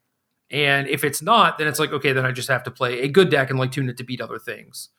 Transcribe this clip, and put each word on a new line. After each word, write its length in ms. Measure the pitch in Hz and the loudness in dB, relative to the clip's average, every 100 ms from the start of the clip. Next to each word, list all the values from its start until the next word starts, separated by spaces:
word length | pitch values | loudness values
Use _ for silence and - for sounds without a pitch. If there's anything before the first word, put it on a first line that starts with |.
| _ _ _ _ _ | _ _ _ _ _
And 380 | 143 143 139 139 | -2 2 2 0
if 140 | 143 | -2
it's 200 | 147 135 | -2 -2
not, 340 | 165 226 170 160 | 2 4 4 2
then 100 | 151 | -4
it's 120 | 143 | 0
like, 140 | 151 | -2
"Okay, 200 | 147 139 | 0 0
then 140 | 131 127 | 0 0
I 60 | |
just 160 | 127 117 | -4 -2
have 160 | 127 | -2
to 60 | - | -2
play 320 | - 123 123 | -4 -2 0
a 60 | 143 | 2
good 220 | 165 175 | 4 4
deck 180 | 143 131 | 4 2
and, 100 | 131 | 0
like, 140 | 131 | -2
tune 160 | 143 127 | -2 -4
it 80 | 123 | -6
to 80 | |
beat 160 | 127 123 | -10 -10
other 180 | 113 110 | -10 -10
things." 520 | - 110 - - - | -12 -14 -14 -18 -18